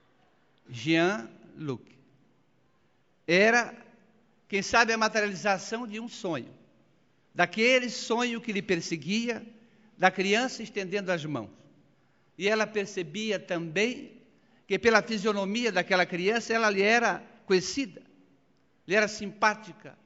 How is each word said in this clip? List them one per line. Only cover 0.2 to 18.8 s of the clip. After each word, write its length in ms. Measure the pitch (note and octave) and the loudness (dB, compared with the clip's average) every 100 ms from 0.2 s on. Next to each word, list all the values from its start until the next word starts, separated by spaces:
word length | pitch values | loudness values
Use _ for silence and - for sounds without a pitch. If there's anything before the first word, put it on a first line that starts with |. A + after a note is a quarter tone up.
| _ _ _ _ - | _ _ _ _ -16
Jean-Luc. 1120 | A#2+ C3+ E3 F3 G#3+ A2+ - - - D3+ B2 - _ _ _ _ _ _ _ _ _ _ _ _ _ - | -6 0 2 2 0 -6 -16 -20 -12 -8 -8 -12 _ _ _ _ _ _ _ _ _ _ _ _ _ 2
Era, 480 | F3 G#3+ A#3+ A3+ - - - _ _ _ _ - | 6 6 6 2 -6 -20 -20 _ _ _ _ -6
quem 140 | G3 | -4
sabe, 320 | F#3+ A#3 A#3 | 2 4 4
a 40 | A3+ | 4
materialização 880 | A3 A3 G#3 F#3 G3+ F#3+ - A3+ A#3 | 0 0 -2 -2 -2 -2 -2 -8 -8
de 140 | G#3+ | -10
um 80 | A3+ | -12
sonho, 460 | - F#3 D3 A2 - _ _ _ _ _ _ _ | -8 -6 -6 -8 -16 _ _ _ _ _ _ _
daquele 560 | - F3 G3+ A#3 C4 B3 | 0 0 2 2 2 0
sonho 520 | - - A3+ B3 A#3 | -6 -4 -2 0 -4
que 100 | A#3 | -4
lhe 100 | G3+ | -4
perseguia, 840 | F#3 F3 - E3+ D3+ G#3+ A#3+ A3+ - - _ _ _ - | -2 -2 -2 -6 -2 -2 -2 -6 -10 -20 _ _ _ 2
da 120 | F#3 | 2
criança 540 | F#3 F#3+ G#3+ B3+ - | 2 0 0 0 -6
estendendo 480 | A3 G#3 F#3 G3+ F#3 | -10 -8 -6 -4 -2
as 120 | F3 D3+ | -4 -4
mãos. 260 | C3+ G2+ - - _ _ _ _ _ _ - | -6 -8 -16 -20 _ _ _ _ _ _ -4
E 100 | F#3+ | 0
ela 180 | A3 G#3 | 0 0
percebia 720 | G#3+ G3 F#3 E3+ F3+ A3 G3 | -2 -4 -6 -8 -6 -4 -4
também 760 | - F3 E3 D#3+ A3+ B3+ B3 - _ _ _ _ - | -4 -6 -4 -2 -2 -2 -12 -20 _ _ _ _ -4
que 140 | F#3+ | 2
pela 220 | A#3 A3 | 4 4
fisionomia 720 | G#3 A3 G#3+ G3+ F#3+ A3 A#3+ | 4 -2 0 0 -2 -2 0
daquela 320 | F3+ F3 F#3 F3 | 0 2 2 2
criança 480 | F3 F#3 A3+ - | 0 0 0 0
ela 160 | A3+ A3 | 0 2
lhe 120 | F#3+ | 2
era 400 | G3+ A#3 A3+ - - - - | 4 4 2 -2 -8 -10 0
conhecida, 560 | F#3 - - B3 - - _ _ _ _ _ _ _ | 0 0 -6 -8 -10 -20 _ _ _ _ _ _ _